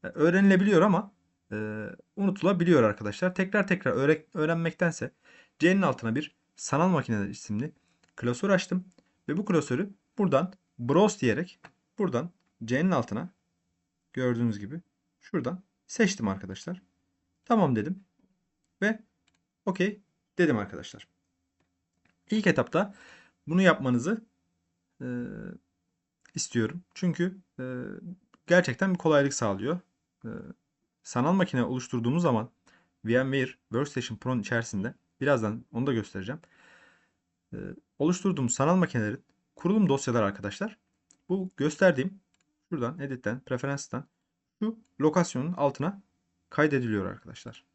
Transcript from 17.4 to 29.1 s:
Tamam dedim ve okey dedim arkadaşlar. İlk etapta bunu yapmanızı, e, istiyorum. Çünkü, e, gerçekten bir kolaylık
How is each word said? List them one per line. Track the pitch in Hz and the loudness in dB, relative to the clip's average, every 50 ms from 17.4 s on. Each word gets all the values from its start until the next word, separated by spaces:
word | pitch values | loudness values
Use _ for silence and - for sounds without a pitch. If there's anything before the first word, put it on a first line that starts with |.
| _ | _
Tamam | - 240 220 185 139 123 | 0 2 4 4 4 2
dedim | 110 101 151 185 - _ _ _ _ _ _ _ _ _ _ _ _ _ _ _ _ | 0 0 -2 -6 -8 _ _ _ _ _ _ _ _ _ _ _ _ _ _ _ _
ve | 190 208 220 - - _ _ _ _ _ _ _ _ _ _ _ _ | -2 -2 -2 -4 -10 _ _ _ _ _ _ _ _ _ _ _ _
okey | 202 180 - 180 208 208 - _ _ _ _ _ _ _ - | -6 -2 0 -2 -2 -2 -8 _ _ _ _ _ _ _ 2
dedim | 180 156 131 107 | 2 4 4 0
arkadaşlar. | 98 92 - - - - - - - _ _ _ _ _ _ _ _ _ _ _ _ _ _ _ _ _ _ _ _ _ _ _ _ _ | -2 -6 -10 -14 -14 -16 -18 -20 -20 _ _ _ _ _ _ _ _ _ _ _ _ _ _ _ _ _ _ _ _ _ _ _ _ _
İlk | 214 220 202 | -2 2 2
etapta | 196 160 135 117 - - 170 202 196 - - - - - - _ _ _ _ _ | 4 2 2 0 2 0 0 0 0 -6 -18 -20 -20 -20 -20 _ _ _ _ _
bunu | 143 160 185 | 0 2 6
yapmanızı, | 190 180 151 - 135 127 123 120 127 175 226 220 - _ _ _ _ _ _ _ _ _ _ _ _ _ _ _ | 6 6 6 6 2 0 0 2 2 0 -4 -4 -6 _ _ _ _ _ _ _ _ _ _ _ _ _ _ _
e, | 127 127 123 123 120 107 104 110 107 - - - _ _ _ _ _ _ _ _ _ _ _ _ _ _ _ | -10 -8 -8 -8 -8 -10 -12 -12 -14 -14 -16 -18 _ _ _ _ _ _ _ _ _ _ _ _ _ _ _
istiyorum. | - - - - 120 110 107 160 175 _ _ _ | -8 -8 -4 -2 -2 -2 -2 -4 -10 _ _ _
Çünkü, | - - 180 156 - 170 185 185 190 _ _ _ - | -4 -2 -2 0 0 -4 -4 -4 -10 _ _ _ -12
e, | 131 127 127 123 127 - 50 - - 175 185 _ _ _ _ _ _ | -10 -10 -8 -8 -10 -10 -12 -12 -14 -16 -16 _ _ _ _ _ _
gerçekten | - 170 180 175 - 120 - 190 190 | 4 4 4 4 2 -2 -2 0 0
bir | 180 175 | 0 0
kolaylık | - 165 | 2 4